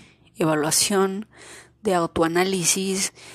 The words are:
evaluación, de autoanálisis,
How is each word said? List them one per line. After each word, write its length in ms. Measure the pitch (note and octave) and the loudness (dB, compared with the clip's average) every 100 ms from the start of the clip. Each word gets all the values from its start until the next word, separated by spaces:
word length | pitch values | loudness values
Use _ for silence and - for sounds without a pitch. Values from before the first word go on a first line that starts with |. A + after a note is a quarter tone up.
| - _ _ - | -20 _ _ -2
evaluación, 920 | E3 D3+ D3+ - - G3 G3 G3 - - - - - _ | 0 2 0 0 2 2 2 -2 -10 -16 -20 -20 -20 _
de 100 | G#3+ | 0
autoanálisis, 1200 | F3+ E3+ - D#3+ E3+ F#3+ F#3+ D#3+ G3 F#3+ F#3+ F#3+ - - | 0 0 0 0 2 0 0 0 0 -2 -2 -4 -8 -20